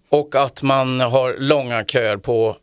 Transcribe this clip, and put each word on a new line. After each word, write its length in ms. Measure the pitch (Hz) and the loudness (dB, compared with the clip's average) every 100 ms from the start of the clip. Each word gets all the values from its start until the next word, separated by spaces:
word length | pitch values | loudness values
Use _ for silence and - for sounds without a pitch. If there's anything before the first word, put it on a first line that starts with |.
| _ | _
och 260 | 147 147 | -2 0
att 280 | 135 135 - | 0 0 -2
man 380 | 139 135 131 127 | 0 0 0 -2
har 360 | 123 131 127 - | 0 2 0 -2
långa 460 | 135 147 123 117 | 0 0 0 -4
köer 320 | 104 127 110 104 | -2 0 0 -2
på 400 | 123 113 110 107 | -2 0 0 -2